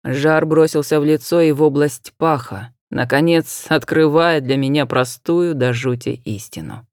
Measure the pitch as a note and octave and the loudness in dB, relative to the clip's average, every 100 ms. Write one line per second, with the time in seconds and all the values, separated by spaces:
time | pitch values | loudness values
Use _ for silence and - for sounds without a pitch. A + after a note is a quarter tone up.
0 | - C3+ D3+ D#3 E3 D#3 D#3 D#3 C#3+ D#3 | -6 -2 2 2 2 4 4 2 0 0
1 | D3 D#3 - E3+ D#3+ C#3+ D#3 C#3 D3 - | 2 0 0 2 2 4 2 2 -2 -2
2 | - _ D#3+ D3 A#2+ G2 A#2+ _ _ C3+ | -18 _ 0 0 -4 -14 -14 _ _ -6
3 | B2 C#3 E3 E3 D#3+ - - D#3 - D#3 | 0 2 4 2 0 -12 -2 -2 0 2
4 | D#3 D#3 E3+ D#3+ B2+ C3+ C3+ D3 B2+ B2+ | 4 4 2 0 0 -2 0 0 0 0
5 | B2+ - - E3+ F3 D3 B2 A#2+ C3 B2 | -2 -4 -2 0 0 0 -2 0 -4 -4
6 | A#2+ A#2+ - G2+ - - D#2+ A#2 - | -6 -8 -8 -10 -10 -16 -14 -16 -20